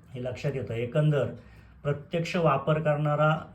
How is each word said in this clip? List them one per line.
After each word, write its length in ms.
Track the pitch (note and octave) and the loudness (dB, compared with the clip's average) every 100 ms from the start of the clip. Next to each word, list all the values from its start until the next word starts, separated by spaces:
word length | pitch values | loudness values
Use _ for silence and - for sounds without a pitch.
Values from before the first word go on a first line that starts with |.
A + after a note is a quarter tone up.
| - | -16
हे 100 | B2+ | -10
लक्षात 280 | B2 - D3 C3+ | -8 -4 -4 -4
येतं. 180 | - | -4
एकंदर 520 | A2+ A#2+ D#3 D3+ C#3+ G#2+ - - - - - | -4 -2 2 4 2 0 -4 -16 -20 -20 -8
प्रत्यक्ष 520 | D3 C#3+ - E3+ E3 F#3 | -4 -4 -4 -4 -2 2
वापर 440 | D#3 C#3 - D#3 | 2 2 2 0
करणारा 580 | D3+ D3 D3+ D3 D3+ D#3+ - | 2 0 0 2 2 2 -4